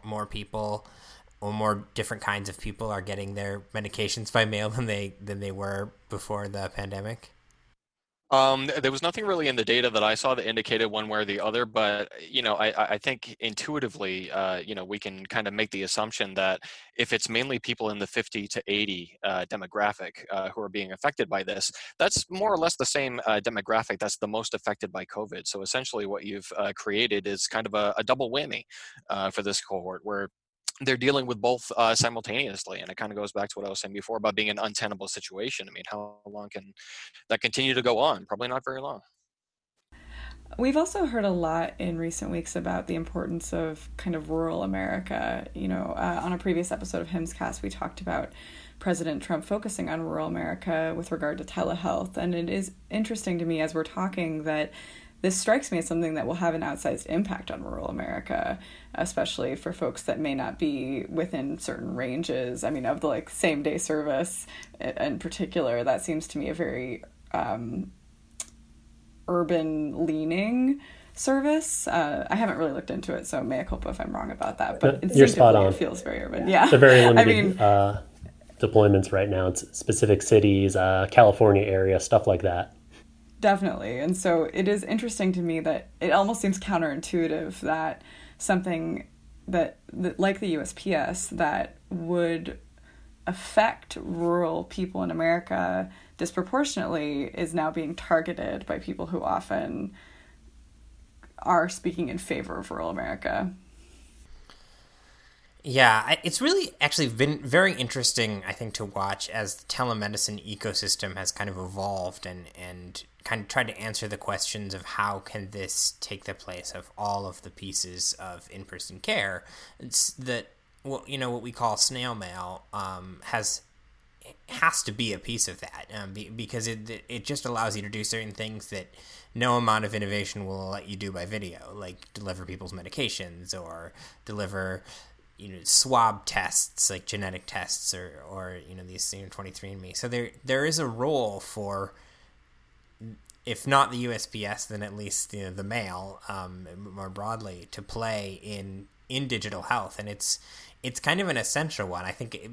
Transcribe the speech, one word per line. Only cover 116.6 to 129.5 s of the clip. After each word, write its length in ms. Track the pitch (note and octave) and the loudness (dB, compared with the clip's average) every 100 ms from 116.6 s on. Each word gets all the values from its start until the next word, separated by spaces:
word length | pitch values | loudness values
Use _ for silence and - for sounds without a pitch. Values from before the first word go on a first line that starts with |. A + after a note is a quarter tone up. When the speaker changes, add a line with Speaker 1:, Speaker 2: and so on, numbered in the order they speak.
| - | -10
Speaker 1:
of 220 | F2+ - - | -12 -14 -6
all 300 | G#2 G2+ G2 | -2 -2 -4
of 160 | - | -12
the 80 | G2 | -18
pieces 640 | - G2 F#2 F#2 F2+ - - | -14 -6 -4 -4 -4 -4 -4
of 280 | F#2 F2 - | -10 -14 -16
in-person 480 | F#2+ F#2+ F2+ - F#2+ | -16 -14 -12 -12 -8
care. 420 | - G#3+ G2 F2+ - - - - | -2 -2 -2 -4 -10 -20 -20 -16
It's 320 | B2 - - | -2 0 0
that, 340 | - B2+ A#2+ - _ _ _ | -2 -6 -6 -6 _ _ _
well, 180 | C#3 C3+ - | -10 -10 -8
you 100 | C#3 | -6
know, 140 | B2+ | -4
what 100 | A#2+ | -4
we 80 | A#2+ | -8
call 260 | - A#2 G#2 | 0 0 2
snail 380 | - B2 B2 | 0 0 -6
mail, 520 | A2 F2+ F2+ F2+ F#2 - | -6 -10 -10 -10 -12 -12
um, 460 | G#2 F#2+ F#2 F#2 F2+ | -8 -8 -8 -12 -14
has, 380 | - A#2 G#2 - _ _ _ _ _ _ - - - | -6 -2 -2 -4 _ _ _ _ _ _ -20 -20 -10
has 360 | - E3 - | 0 2 2
to 80 | - | -4
be 200 | G#2+ A2+ | -2 -2
a 60 | F#2 | -4
piece 300 | - A#2 - | -6 -2 -2
of 100 | - | -4
that, 280 | - - - | -14 -14 -12
um, 200 | G#2+ G2 | -10 -10
be-, 160 | G2+ G2 | -10 -12
because 400 | A2+ A2 A#2+ A2+ | -10 -8 -4 -4
it, 340 | A2 A2 A2 - | -6 -10 -12 -10
it 160 | A#2+ | -10
just 200 | - C#3+ | -6 -6
allows 300 | B2+ A2+ A2+ | -4 -2 -2
you 80 | G#2 | -2
to 60 | G2+ | -6
do 160 | G#2 | -6
certain 260 | G#2+ A2+ G#2+ | -4 -4 -6
things 400 | G#2 A2 G#2+ - | -8 -10 -10 -10
that 160 | G2 F#2 - - - - | -10 -10 -20 -20 -20 -10
no 220 | A#2 B2 | 0 4